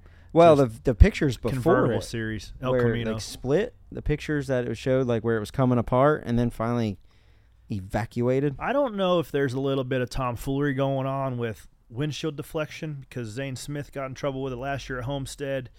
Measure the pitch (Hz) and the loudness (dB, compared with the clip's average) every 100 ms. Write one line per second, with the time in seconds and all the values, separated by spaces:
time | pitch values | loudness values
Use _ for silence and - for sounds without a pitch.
0 | - - - 156 170 143 127 113 - 117 | -20 -20 0 8 8 8 4 0 2 6
1 | 196 - 151 117 120 131 139 131 123 104 | 6 6 0 0 -2 0 4 4 4 0
2 | - 117 110 107 - - 127 127 120 117 | -2 -6 -4 -6 -10 -6 0 2 2 2
3 | 113 110 - - 123 160 226 - - 120 | -2 -4 -8 -8 0 0 0 -6 -14 -6
4 | - 151 - 147 135 127 123 113 135 131 | -2 -2 -2 -4 0 -2 -2 -4 0 2
5 | 127 113 113 113 104 - 127 123 110 123 | 2 2 2 0 0 2 4 4 2 4
6 | 143 151 - 120 120 - 113 120 110 98 | 4 4 0 0 0 0 -2 0 -2 -4
7 | - _ _ - _ _ - 104 95 104 | -12 _ _ -20 _ _ -10 -8 -6 -6
8 | 110 120 120 131 143 131 160 269 277 202 | -4 -2 0 2 0 -2 -2 0 0 0
9 | 185 175 - 143 139 131 139 135 127 131 | 0 0 0 -2 -2 0 -2 -2 -2 -2
10 | 123 - 127 117 - 135 147 131 139 135 | -2 -4 -4 -4 -4 -2 0 0 0 0
11 | 135 135 135 123 117 107 - _ - 117 | -2 -2 -4 -2 -4 -6 -14 _ -12 -6
12 | 151 135 160 147 143 160 151 - 160 143 | -4 -4 -6 -6 -6 -6 -6 -8 -10 -10
13 | 131 127 113 107 139 131 - 147 139 139 | -10 -10 -8 -6 -8 -8 -8 -8 -8 -8
14 | 135 127 147 131 135 120 135 135 - 127 | -10 -6 -4 -4 -4 -6 -6 -6 -6 -6
15 | 120 139 135 - 139 135 123 | -4 -6 -6 -8 -6 -6 -6